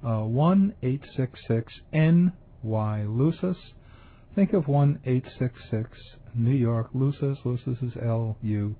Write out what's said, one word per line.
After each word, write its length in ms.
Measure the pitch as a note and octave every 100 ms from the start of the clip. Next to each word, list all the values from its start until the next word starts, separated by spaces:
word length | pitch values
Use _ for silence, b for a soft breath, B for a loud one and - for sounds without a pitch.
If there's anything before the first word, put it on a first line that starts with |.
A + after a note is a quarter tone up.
| B2+
uh, 160 | A2
one 520 | A2 A#2+ D#3+ F#3+ G3 -
eight 200 | B2+ C#3 - -
six 200 | B2+ - -
six 240 | A2+ A2+ - -
N 400 | D#3 D#3 E3+ F3+ - - -
Y 400 | A2+ A2 G#2+ G#2+ G#2
Lucis. 520 | A2+ C#3+ E3 F#3 F3+ - - B B B B B -
Think 180 | G3
of 160 | G3+ C#3+
one 300 | C#3+ C#3+ D3 -
eight 200 | B2+ - -
six 180 | B2+ - -
six 200 | A2 A2 - - - -
New 220 | A#2 A#2 C3+
York 340 | A#2 A#2 A2+
Lucis. 440 | C3 C3+ C#3+ C#3+ C#3
Lucis 340 | - B2 - B2
is 100 | B2+ A#2
L 360 | A#2+ A#2 A2+ A2
U 340 | A2 G#2+ G#2 G#2+